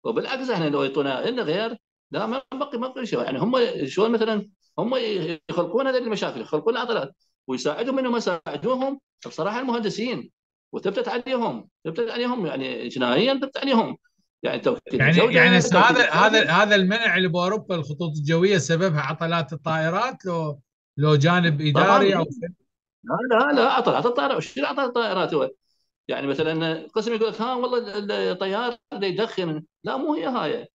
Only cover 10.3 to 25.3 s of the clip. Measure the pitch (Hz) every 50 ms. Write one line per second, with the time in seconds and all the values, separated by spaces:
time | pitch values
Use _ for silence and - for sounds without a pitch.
10.3 | _ _ _ _ _ _ _ _ - - - 196 190 - - 233 240 240 247 269
11.3 | 262 247 233 185 131 110 - _ _ _ _ 160 165 - 233 226 - 240 240 247
12.3 | 247 247 180 151 131 135 131 127 127 113 123 120 - - 127 123 123 147 214 262
13.3 | 277 269 269 - - - 277 277 254 226 180 - - - _ _ _ _ _ _
14.3 | _ _ - - 131 - - 139 120 - _ - 131 127 131 143 165 175 220 247
15.3 | - 170 165 180 185 180 147 - 175 180 208 240 247 247 240 180 151 170 202 214
16.3 | 220 220 202 151 165 185 214 208 208 196 185 185 208 233 233 208 175 185 185 180
17.3 | 160 180 175 185 208 214 - - 185 165 147 156 147 139 175 160 147 156 143 147
18.3 | 165 165 180 202 202 170 131 - 165 160 190 190 151 147 139 135 156 - 170 165
19.3 | 170 170 160 - 165 143 _ 165 160 160 156 165 175 202 233 262 - - - 190
20.3 | 170 165 160 151 143 - _ _ _ _ _ _ _ - 147 151 151 143 139 170
21.3 | 175 180 170 170 151 143 156 151 139 135 160 196 202 - 202 196 196 175 160 -
22.3 | 277 240 165 175 - _ _ _ _ _ _ _ _ _ - - 147 185 247 254
23.3 | 233 220 262 294 294 247 226 277 262 262 - - 131 127 160 240 240 277 277 269
24.3 | 247 170 - - - 262 285 285 269 285 277 247 247 240 233 214 185 170 165 151